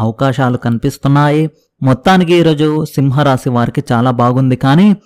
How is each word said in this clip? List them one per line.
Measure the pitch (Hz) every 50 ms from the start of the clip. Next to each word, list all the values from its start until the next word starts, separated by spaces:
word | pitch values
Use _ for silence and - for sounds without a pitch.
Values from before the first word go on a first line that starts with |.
| 110
అవకాశాలు | 110 110 - 143 135 123 139 131 120 123 120 -
కనిపిస్తున్నాయి. | 120 117 113 - 143 - - - 139 139 143 147 147 147 156 160 156 - _ _ _ _ - 135
మొత్తానికి | 135 127 - - 190 190 185 180 165 175 175
ఈరోజు | 165 160 156 143 156 151 151 156 160 - -
సింహరాశి | 151 135 139 127 147 143 139 131 123 - 135 123
వారికి | 120 120 117 - 147 - -
చాలా | 123 117 117 127 123 120
బాగుంది, | 120 123 123 131 135 127 127 123 -
కానీ | 135 143 170 202 214 196 - _